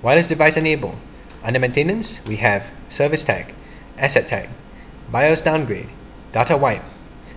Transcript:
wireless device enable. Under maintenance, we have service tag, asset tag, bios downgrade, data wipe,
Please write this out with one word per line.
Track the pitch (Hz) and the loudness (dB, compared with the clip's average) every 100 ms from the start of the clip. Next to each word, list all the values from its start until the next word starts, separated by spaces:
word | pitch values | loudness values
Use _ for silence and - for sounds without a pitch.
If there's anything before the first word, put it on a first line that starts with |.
wireless | 117 156 170 | 4 4 4
device | 160 156 160 | 4 4 4
enable. | 156 151 131 - - - - - | 2 0 -2 -8 -14 -20 -20 -10
Under | 113 127 | -2 0
maintenance, | 127 135 156 214 220 - - | 2 2 0 0 -2 -4 -6
we | 107 | 0
have | 120 120 - - - | 2 2 -2 -14 -12
service | - 143 156 | 0 0 2
tag, | - 95 - - - - - - | 0 -2 -6 -16 -18 -20 -18 -2
asset | 139 - - | 2 2 2
tag, | 98 - - - - - - - | -6 -6 -14 -16 -18 -18 -18 -6
bios | 117 147 160 | 2 4 4
downgrade, | 160 156 127 95 - - - - - | 2 0 -2 -6 -8 -16 -20 -20 -6
data | 113 120 147 | 0 2 4
wipe, | 135 101 - - - - - | 2 0 -8 -18 -20 -20 -20